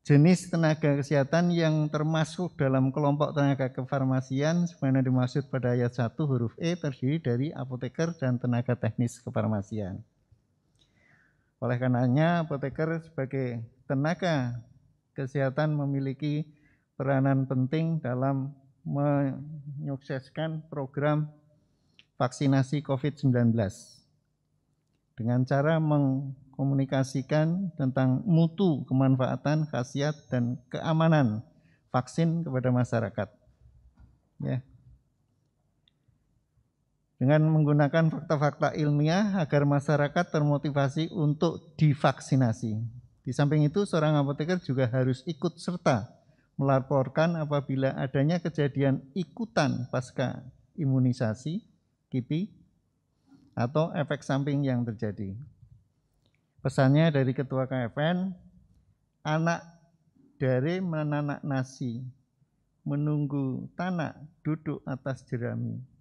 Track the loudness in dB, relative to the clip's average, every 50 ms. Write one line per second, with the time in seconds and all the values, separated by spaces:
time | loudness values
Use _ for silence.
0 | _ 6 6 8 8 8 6 4 2 -4 -2 2 2 2 2 2 2 2 2 2
1 | 0 2 2 2 2 2 2 2 2 2 2 2 2 2 2 2 0 0 -2 -2
2 | -2 0 0 0 0 -2 -2 -6 -6 -6 -2 0 0 2 4 4 2 2 2 2
3 | 2 2 2 2 0 0 2 2 2 2 2 2 -2 -4 -4 -8 -6 -4 -2 0
4 | 0 2 0 0 -2 -2 -2 0 0 2 2 2 0 -2 -4 _ 0 2 2 2
5 | 2 2 2 2 2 0 -2 -4 -4 -2 -6 -2 0 0 2 2 0 0 0 -2
6 | -4 -2 -2 -2 -2 0 0 0 0 -2 -4 -4 -4 -4 -4 -2 -4 -6 -6 -2
7 | -2 -2 -2 -2 -2 -2 -2 0 -2 -4 -6 -8 -10 -8 -8 -8 -8 -8 -4 -2
8 | -2 -2 -2 -2 -2 -2 -2 0 0 0 0 0 0 -2 -2 -2 -2 -4 0 0
9 | -2 -2 -2 -8 _ -6 -4 -2 -2 0 -2 -2 -4 -6 -8 -8 -6 -6 -8 -10
10 | -14 _ _ _ _ _ _ _ _ _ _ _ _ _ _ _ _ _ _ _
11 | _ _ _ _ _ _ _ _ _ _ _ _ -4 -4 -2 0 0 2 2 2
12 | 2 2 4 2 2 2 2 0 -2 -2 -4 -4 -4 -6 -4 -4 -4 -4 -4 -6
13 | -8 -10 -8 -6 -6 -4 -4 -4 -4 -4 -6 -8 -10 -12 _ _ _ _ -2 0
14 | 0 0 -2 -2 0 0 0 0 -2 -4 -6 -8 -12 -16 -20 -20 _ _ _ _
15 | _ _ _ -8 -8 -4 -2 -2 -2 0 0 0 0 0 0 0 -2 -2 -2 -2
16 | -2 -4 -6 -4 -4 -2 -2 -2 -4 -6 -12 _ _ _ _ _ _ _ _ _
17 | -2 0 2 2 4 4 2 2 0 0 0 0 0 0 0 0 0 0 -2 -2
18 | -2 -4 -2 -2 0 0 0 -2 -4 -6 -10 -14 _ _ _ _ _ -6 -2 0
19 | 2 2 2 2 0 -2 -4 -6 -10 -12 -14 -14 -12 -12 -10 -8 -6 -6 -6 -8
20 | _ -8 -8 -8 -8 -10 _ -6 -6 -4 -6 -8 -10 -10 -8 -8 -8 -6 -4 -2
21 | 0 2 2 2 0 -2 -8 -18 _ _ _ _ _ _ _ _ _ _ _ -20
22 | _ _ _ _ -2 -2 -2 0 2 2 4 2 2 0 -2 -4 -2 -2 -4 -2
23 | -2 -4 -4 0 0 2 2 4 4 4 4 2 0 -2 -4 -8 -20 -20 -20 _
24 | _ _ _ _ _ _ _ _ _ _ _ _ _ _ _ _ _ _ _ _
25 | _ _ _ -6 -2 0 0 0 0 2 0 0 2 2 2 2 2 2 2 2
26 | 2 2 0 -2 -4 -6 -10 -14 -18 -20 -6 -4 -2 0 2 0 0 0 0 -2
27 | -2 0 -2 -6 -4 0 0 2 2 2 0 -2 -4 -6 -4 -2 -2 -2 0 2
28 | 2 2 2 0 2 4 4 4 4 4 2 0 2 2 2 0 -2 0 2 2
29 | 4 4 4 2 2 -2 -2 -2 -2 -2 0 0 -2 -2 -2 -4 -4 -4 -4 -2
30 | -2 -2 -2 -6 -8 _ -2 -2 0 -2 -4 -6 -10 _ -10 -6 -2 0 2 2
31 | 4 4 6 6 4 4 0 -2 -6 -12 _ _ _ _ _ _ _ _ -2 -2
32 | -2 -2 -2 0 0 0 0 -2 -4 -2 -4 -2 0 2 2 2 0 0 0 -2
33 | -2 -2 -4 -6 -6 -6 _ _ _ _ _ _ _ -20 _ -20 _ -20 _ _
34 | -20 _ _ _ _ _ _ _ -6 -4 -4 -4 -6 _ -20 -20 _ -20 -20 _
35 | _ _ _ _ _ _ _ _ _ _ _ _ _ _ _ _ _ _ _ _
36 | _ _ _ _ _ _ _ _ _ _ _ _ _ _ _ _ _ _ _ _
37 | _ _ _ _ 2 4 4 6 6 4 4 4 4 4 4 4 4 4 4 2
38 | 2 2 0 -2 -2 -2 0 2 2 0 0 0 -2 -2 0 0 0 2 2 2
39 | 2 2 2 2 0 0 0 -2 -2 2 2 2 2 4 2 2 2 0 0 2
40 | 0 0 0 -2 -2 0 0 0 2 2 0 0 -2 -2 0 0 0 0 0 -2
41 | -4 -4 -2 0 0 0 2 2 0 -2 -2 -4 -12 -16 -2 2 4 4 4 4
42 | 2 0 0 0 -2 0 2 2 2 2 0 -2 -4 -6 -4 -4 -6 -8 -10 -14
43 | -20 -20 _ _ _ -8 -2 0 0 2 4 4 2 2 2 0 -2 0 0 0
44 | 2 2 2 2 2 0 -2 -4 -2 -2 -2 -4 -2 -2 0 0 0 0 2 0
45 | 0 0 0 -2 -4 -10 -8 -4 -4 -4 -4 -4 -8 -6 -6 0 2 2 2 2
46 | -2 -6 -14 _ _ _ _ _ _ _ _ -2 0 2 2 2 2 2 0 0
47 | 0 0 0 2 2 2 2 -2 -2 -2 -2 -2 -2 -2 -2 0 0 -2 -2 -2
48 | -6 -2 0 2 2 2 2 0 -2 -4 -2 -2 -2 -2 0 0 2 2 2 0
49 | -4 -8 -6 -6 -6 -6 -6 -10 -10 -4 0 0 2 2 0 -2 -4 -4 -4 -6
50 | -6 -6 -4 -4 -4 -4 -4 -8 -14 -18 -20 _ _ _ _ -4 -2 0 2 2
51 | 2 2 2 0 -2 -2 -2 -4 -6 -8 -8 -8 -10 _ _ _ _ _ _ _
52 | _ _ -6 -6 -4 -2 -2 -4 -4 -6 -10 -20 -20 _ _ _ _ _ _ _
53 | _ _ _ _ _ _ -20 -20 _ _ _ -4 -4 0 0 0 0 0 -2 -4
54 | -4 -4 -4 -6 -4 -2 -2 0 0 0 0 0 0 0 0 0 -2 -4 -4 -4
55 | -6 -6 -6 -6 -8 -8 -8 -12 -14 -18 -20 _ -20 _ -20 -20 _ _ _ _
56 | _ _ _ _ _ _ _ _ _ _ _ _ -6 -4 0 4 4 6 6 6
57 | 4 4 4 2 2 2 0 -2 -4 -4 -2 -4 -2 -2 -2 -4 -4 -4 -2 -2
58 | 0 0 0 0 -2 -6 -6 -10 -16 -20 _ -20 _ _ _ _ _ _ _ _
59 | _ _ _ _ _ -2 0 0 2 0 -2 -2 -6 -16 -20 _ _ _ _ _
60 | _ _ _ _ _ _ _ _ 0 0 2 2 0 0 -2 -2 -2 -2 -2 -2
61 | -2 -2 -2 -2 -2 -4 -6 -6 -4 -4 -2 -2 -2 -4 -8 -8 -6 -6 -6 -8
62 | -10 -12 -16 _ _ _ _ _ _ _ _ _ _ _ _ _ _ -4 -2 -2
63 | 0 0 0 0 -2 -2 -2 -2 -2 -2 -4 -6 -8 -12 _ -6 -6 -4 -2 -4
64 | -4 -6 -6 -12 -20 -20 _ _ _ -4 -4 -4 -4 -8 -8 -6 _ -8 -10 -8
65 | _ -8 -8 -8 -8 -8 -6 -4 -4 -4 -4 -4 -6 -6 -6 -8 -12 -16 _ _